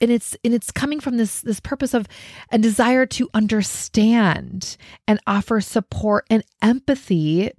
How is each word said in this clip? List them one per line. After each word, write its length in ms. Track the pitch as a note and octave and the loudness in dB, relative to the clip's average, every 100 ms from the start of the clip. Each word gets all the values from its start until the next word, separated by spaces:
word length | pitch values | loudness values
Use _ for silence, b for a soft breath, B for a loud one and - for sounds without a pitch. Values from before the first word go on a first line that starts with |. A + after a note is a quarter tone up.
and 100 | A#3 | 0
it's, 260 | A#3 - - | 0 -2 -6
and 80 | A#3 | -2
it's 200 | A#3 - | -2 -2
coming 260 | - D4 D4+ | -6 -4 -4
from 180 | C#4 A#3+ | -4 -2
this, 240 | G#3+ - | -2 -4
this 180 | - G#3 | -6 -6
purpose 340 | - C4+ C4 | -4 -4 -2
of 140 | A#3+ G3 B B B B | -2 -4 B B B B
a 80 | A3 | 2
desire 480 | A3+ G3+ A#3 B3+ C4 | 2 2 2 4 2
to 240 | - A#3+ | -2 -2
understand 1400 | A3 G#3+ G#3+ F#3+ - - - G#3+ A#3 G3 D3+ - F#3 - - B B - | 0 0 0 -2 -6 -4 2 4 4 4 0 -6 -10 -12 -14 B B -2
and 140 | G#3+ - | -2 0
offer 340 | G3+ - A3 | -2 0 -2
support 640 | F#3 A3+ - - G#3+ G#3 - | -2 -4 -4 -4 -2 0 2
and 140 | A3 - - | 0 0 -2
empathy 920 | A3 B3+ - C4+ - F3 D#3 E3 G#3+ | 0 2 0 -2 0 0 2 0 -2